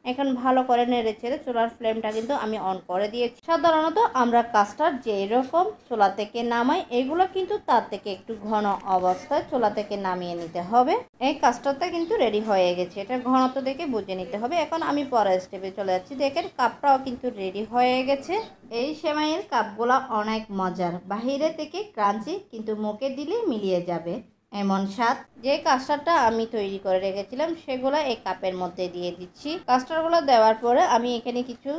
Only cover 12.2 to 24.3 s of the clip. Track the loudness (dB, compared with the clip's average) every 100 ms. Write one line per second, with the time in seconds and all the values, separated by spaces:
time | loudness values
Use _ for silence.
12.2 | 2 2 2 4 4 2 -4 -6 -6 -4
13.2 | 2 4 2 0 -4 -4 -4 -4 -4 -6
14.2 | -6 -4 -2 -2 -2 -2 -2 -2 0 2
15.2 | 4 2 0 -10 -10 -6 -2 -2 -4 -2
16.2 | -2 -2 -6 -2 -2 2 2 4 2 -6
17.2 | -6 -4 -6 -6 -2 2 4 2 0 -2
18.2 | -2 -4 -6 -16 -10 -4 -4 -4 -2 0
19.2 | 0 -2 -2 -2 -2 -2 2 0 0 -2
20.2 | -2 -4 -4 -4 -2 -2 -4 -4 -8 -6
21.2 | -4 0 -2 -2 -8 -8 -8 -2 0 0
22.2 | -6 -8 -10 -10 -6 -4 -4 -4 -6 -4
23.2 | -4 -2 -2 -2 0 0 0 -4 -4 -8
24.2 | -10